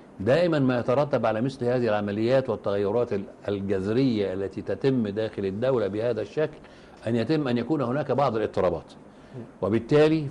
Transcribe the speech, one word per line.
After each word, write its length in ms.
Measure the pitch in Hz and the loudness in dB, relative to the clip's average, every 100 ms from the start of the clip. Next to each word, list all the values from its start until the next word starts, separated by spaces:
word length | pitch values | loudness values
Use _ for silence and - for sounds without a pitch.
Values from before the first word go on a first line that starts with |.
| - - | -18 -4
دائما 380 | 98 151 175 156 | 2 2 4 2
ما 200 | 127 123 | 2 0
يترتب 480 | 113 123 147 131 113 | 0 0 0 0 0
على 140 | 107 | 0
مثل 240 | 135 - | -2 -2
هذه 240 | 120 123 117 | 0 2 2
العمليات 640 | 104 104 104 117 135 127 | 0 0 0 2 2 2
والتغيرات 600 | 104 107 101 101 117 120 | -2 -2 0 0 0 0
ال-، 120 | 101 98 - - | -2 -6 -10 -6
الجذرية 840 | 101 98 101 95 117 135 107 98 | -4 -2 -2 0 2 2 2 -2
التي 300 | 95 98 110 | -2 -6 -6
تتم 460 | 92 98 135 131 101 | -6 -2 0 0 0
داخل 360 | 101 110 - | -2 -4 -4
الدولة 420 | 98 98 127 127 98 | -4 -2 0 0 0
بهذا 340 | 104 120 110 | -2 -2 -2
الشكل 360 | 101 151 151 - - - - - 117 | -4 -4 -4 -6 -20 -20 -20 -10 -2
أن 100 | 120 | 0
يتم 320 | 113 156 135 | 0 0 0
أن 100 | 120 | 0
يكون 220 | 117 156 | 0 -2
هناك 320 | 120 139 143 | 0 -2 0
بعض 240 | 127 139 110 | 0 2 2
الاضطرابات. 480 | 107 104 92 80 - - - - - 127 110 - | -2 0 0 0 -6 -20 -20 -20 -18 -16 -16 -4
وبالتالي 640 | 98 110 117 147 156 160 139 | 0 0 2 4 6 4 0